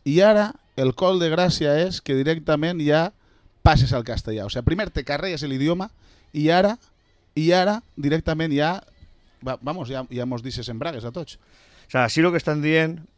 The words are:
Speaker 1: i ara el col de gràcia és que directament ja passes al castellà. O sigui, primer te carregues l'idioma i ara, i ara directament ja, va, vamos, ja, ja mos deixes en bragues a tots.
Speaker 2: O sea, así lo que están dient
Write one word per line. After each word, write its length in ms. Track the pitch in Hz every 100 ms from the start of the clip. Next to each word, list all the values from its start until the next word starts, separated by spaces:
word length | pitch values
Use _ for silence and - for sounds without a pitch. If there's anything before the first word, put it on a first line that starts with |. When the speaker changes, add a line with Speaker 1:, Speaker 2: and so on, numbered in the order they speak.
| -
Speaker 1:
i 160 | 160
ara 300 | 208 208 208 - _ -
el 160 | 131
col 240 | 123 185 190
de 160 | 165
gràcia 400 | 160 180 - 151 147
és 220 | 185 180 -
que 80 |
directament 720 | 135 139 165 156 151 160 175 147
ja 300 | 151 180 - _ _ _ _ -
passes 320 | 143 127 123
al 80 | 117
castellà. 400 | 110 - 110 101
O 80 |
sigui, 160 | 127 120
primer 220 | 175 190
te 80 | 156 135
carregues 320 | 147 190 156
l'idioma 480 | 143 135 147 175 208 - _ _ _ 151
i 140 | 151
ara, 240 | 175 202 233 _ _ _ _ _
i 160 | 151 160 180
ara 220 | 185 214 - -
directament 580 | 143 160 165 156 160
ja, 300 | 143 151 196 - _ - _ _ _ 127
va, 120 | 123
vamos, 280 | 131 180 127
ja, 160 | 131 127
ja 160 | 123 123
mos 180 | 120
deixes 260 | 127 117 113
en 100 | 113
bragues 260 | 156 135 117
a 60 |
tots. 280 | 147 151 - _ _ _ _ -
Speaker 2:
O 40 |
sea, 140 | 127 117
así 160 | 156
lo 100 | 175
que 60 | 170
están 260 | - 151
dient 420 | 151 160 160 165 156